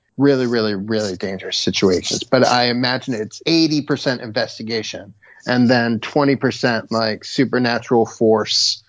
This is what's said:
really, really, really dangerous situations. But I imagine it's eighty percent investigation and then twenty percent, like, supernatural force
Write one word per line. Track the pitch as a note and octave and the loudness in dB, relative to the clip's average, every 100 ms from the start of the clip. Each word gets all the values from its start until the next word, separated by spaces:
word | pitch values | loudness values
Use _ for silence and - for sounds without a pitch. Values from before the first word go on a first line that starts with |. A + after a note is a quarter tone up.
| _ - | _ 0
really, | C#3 C3 B2 | 4 4 2
really, | A#2+ G#2+ | 0 0
really | G2 G#2+ A2 G#2 F#2 | -2 -2 -2 -2 -4
dangerous | G2 F#2+ - - | -6 -8 -6 -4
situations. | F#2+ - G2 E2+ - - | -2 2 2 2 -2 -6
But | - C3 | 0 2
I | A#2+ B2 B2 | 4 4 2
imagine | A#2+ B2+ B2+ - | 0 0 -2 -4
it's | A2 G#2+ - D#3 | -6 -6 -6 0
eighty | E3 D#3+ D3+ | 2 2 0
percent | C#3 C#3 C#3 B2 | -2 -2 -2 -4
investigation | A#2 A#2+ G#2+ - A2 A2+ G#2 - G2 - - - A#2+ | -4 -4 -6 -6 -6 -6 -6 -12 -14 -20 -20 -10 -2
and | B2 B2 | 2 4
then | B2 A#2 A2+ | 4 2 -2
twenty | - D3+ C#3 C3+ | -2 0 2 2
percent, | B2+ A2+ B2+ A2+ - | 0 0 -2 -2 -2
like, | A2+ A2 G2+ | -2 -2 -4
supernatural | - - B2 B2+ B2 A#2 - A#2+ A#2 | -4 -2 0 0 0 -2 0 2 2
force | - A2+ G#2+ G2+ - - - | 2 2 2 2 0 -2 -4